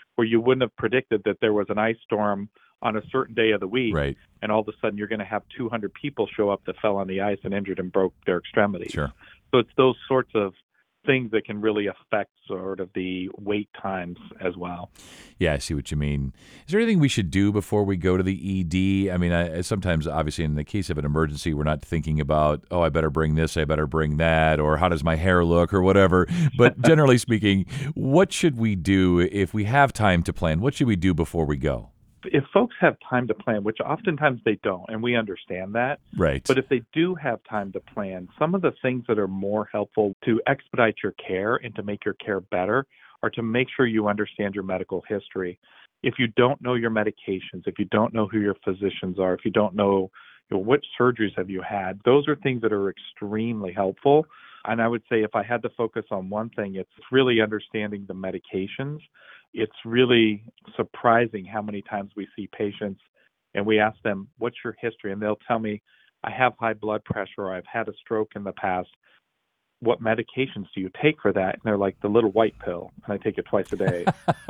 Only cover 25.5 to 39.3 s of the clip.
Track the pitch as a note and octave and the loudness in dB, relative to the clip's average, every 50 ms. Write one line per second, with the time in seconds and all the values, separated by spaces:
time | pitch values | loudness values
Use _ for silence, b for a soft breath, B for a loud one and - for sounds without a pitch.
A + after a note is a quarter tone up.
25.5 | E2+ E2+ E2+ - G2+ F#2+ F#2 F#2+ F#2+ G2 F#2+ F2+ F#2 F#2 F2+ B E3+ F3 D#3+ C3+ | 4 4 4 4 2 2 4 6 6 6 6 6 6 4 4 B 2 2 2 2
26.5 | B A2+ A#2+ B2 - - A#2+ D#3+ D#3+ D#3 D3 C3+ B2 A#2+ - A#2+ A2+ G2+ G#2+ G2+ | B 6 6 6 6 4 4 6 6 8 8 6 6 4 4 0 0 2 4 4
27.5 | G2 G2 F2+ B B B B C#3+ B - - C3 C#3 F3+ G3 - - - F#3 E3 | 4 4 2 B B B B -6 B -4 0 2 4 4 4 4 2 0 2 2
28.5 | B2+ A2+ A2+ A2 G2+ F2+ D2+ G2 G2 F#2+ F#2 F2+ F2 F2 F2+ - - G2+ F#2+ - | 2 2 0 0 0 0 2 4 4 6 6 6 6 4 4 2 2 0 -2 0
29.5 | - G#2+ G2+ G#2 B2+ C#3+ C#3+ - - - G#2+ G2 F2+ E2+ E2+ - E2 - F2+ D#2+ | 0 -2 -2 2 4 4 4 4 2 2 2 2 4 2 2 -2 -2 -2 0 0
30.5 | D#2 E2 A2 C#3+ - - C#3+ A#2 G#2 E2+ D#2+ F#2 E2+ D2+ D#2+ - - E2+ D#2 C#2+ | 0 0 0 -2 0 0 2 2 2 2 2 2 2 2 0 -2 0 -2 -2 -2
31.5 | D2+ C2 C#2 D2 C2 A1+ G#1 - _ _ _ _ _ _ - - - C#3+ C3+ - | -2 -2 -2 -2 -2 -4 -6 -14 _ _ _ _ _ _ -8 -2 -2 -2 0 2
32.5 | - G3+ B3 - - - F3+ D3 - - - - B2+ B2 B2+ A2+ - - - B2 | 2 2 2 2 0 2 2 2 2 0 -6 -4 -2 -2 -2 -2 -4 -4 -2 -4
33.5 | A2 G#2 G2 G#2+ A2 - - - D#3 - - F#3 D3+ C#3+ D#3 C#3+ B2+ A2 - A#2 | -2 -2 -2 -4 -4 -4 -4 -6 -4 -4 -2 -4 -2 2 2 0 0 0 0 -2
34.5 | G#2 - - G#2 F#2 F2 - - A2 A2 A#2 A#2+ B2 A#2 A2 G2 F2+ - - - | -2 0 -2 -4 -4 -4 -6 -8 -8 -4 -2 0 0 0 0 -2 -8 -10 -10 -10
35.5 | F#2 F#2 F#2 G2 G#2 A#2 B2 C3+ D3 - _ - - - F2 D2+ C#2 C2 - - | -8 -8 -8 -4 -2 -2 -2 -2 -4 -8 _ -10 -2 0 0 0 0 0 0 0
36.5 | C3 C3 C3 - C3+ A#2+ A2+ _ - D#3 E3+ F#3 F#3 D#3 D3 C3 A2+ - _ - | 0 0 0 0 -2 -2 -4 _ -2 -2 0 0 -2 -4 -4 -6 -6 -6 _ -8
37.5 | A2 G#2 G2 G2 F#2+ G2 - - - A2 G2+ F#2+ F#2 F#2 F2+ - _ - D#3 E3 | -8 -6 -6 -6 -10 -12 -14 -12 -10 -8 -8 -8 -8 -10 -14 -12 _ -4 -2 0
38.5 | F#3 G3 F3 C3+ - - - B2+ B2+ B2 A#2 - A2 G#2+ G2 F#2 | 0 0 0 -2 -2 -2 -4 -4 -4 -2 -2 -2 0 0 0 -2